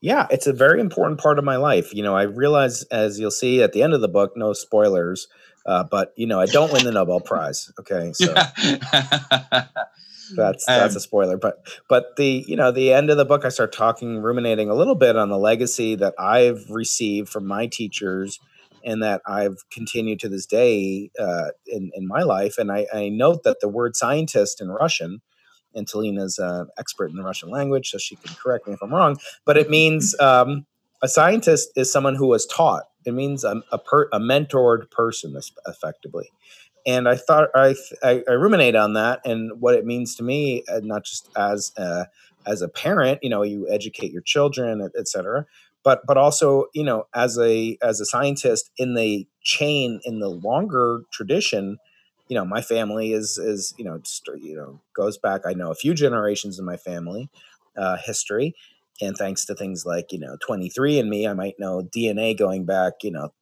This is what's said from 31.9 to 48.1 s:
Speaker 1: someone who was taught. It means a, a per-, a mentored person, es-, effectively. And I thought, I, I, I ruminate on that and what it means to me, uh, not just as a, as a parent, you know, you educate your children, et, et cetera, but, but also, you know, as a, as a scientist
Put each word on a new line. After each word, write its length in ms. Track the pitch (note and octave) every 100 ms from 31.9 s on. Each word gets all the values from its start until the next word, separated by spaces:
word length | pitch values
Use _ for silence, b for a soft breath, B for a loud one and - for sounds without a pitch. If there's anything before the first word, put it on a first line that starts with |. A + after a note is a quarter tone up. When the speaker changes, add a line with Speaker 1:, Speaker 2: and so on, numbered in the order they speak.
Speaker 1:
someone 220 | C#3+ C#3
who 140 | C3+ C3+
was 180 | A2+ -
taught. 380 | - D#3+ F2+ - _
It 80 | -
means 320 | A#2+ C#3 C#3
a, 180 | A#2 G#2+ -
a 80 | A2+
per-, 300 | - C#3+ C#3+
a 60 | A2
mentored 720 | A#2 C3+ D3 C3+ B2 A#2 -
person, 460 | - A2+ A2 - C#2
es-, 160 | - - -
effectively. 640 | E2+ - - - E2+ - _ b b b _ -
And 220 | B2+ B2
I 80 | A#2+
thought, 320 | - D#3 D3+
I, 200 | C3 C3+ C3+ - -
I, 200 | C3+ B2 A#2+
I 40 |
ruminate 420 | B2 F#3 G#3 B2+
on 200 | A2 G#2+
that 260 | G#2+ A2+ B2
and 360 | C3+ A2+ A2+ A2+
what 140 | A#2+
it 100 | A#2+
means 300 | A2 A#2+ A#2+ -
to 60 |
me, 400 | A#2+ C#3+ C#3+ A#2+ -
uh, 80 | A2+
not 220 | G#2+ G#2
just 240 | - - - -
as 360 | G2+ G#2 F#2+ -
a, 300 | F2+ F2 F2+ b b b -
as 160 | G#2
a 60 | F2
parent, 500 | - D3+ F#3+ C3 C#3+
you 60 | C3
know, 140 | G#2+
you 260 | G#2 G#2 F#2+
educate 440 | G#2 G#2 - F#2+
your 100 | E2+
children, 580 | - D3 C#3+ C3+ A#2+ A2
et, 120 | F#2+ -
et 100 | G#2
cetera, 380 | G2 F#2 B2 D3 b b b
but, 220 | - C3 -
but 100 | C3+
also, 500 | C#3+ C#3+ D#3 C#3 -
you 100 | D3+
know, 220 | D3 A2+ G#2+
as 240 | B2 B2 A#2
a, 380 | A#2 A2+ A2+ G#2+
as 180 | A#2+ G#2+
a 60 |
scientist 640 | G#2